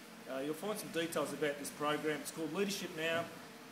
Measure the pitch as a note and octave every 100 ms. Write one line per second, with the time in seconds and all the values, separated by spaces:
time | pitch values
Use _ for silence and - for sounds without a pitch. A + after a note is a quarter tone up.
0 | - - - C3 C#3+ D#3 G#3 G#3 D#3 E3
1 | E3 E3 C#3 C#3 D3 C#3+ C3 - D3 D3+
2 | D3+ D3 - E3 D#3 F3 G3+ G3 F3+ D#3
3 | E3 E3 - - - - -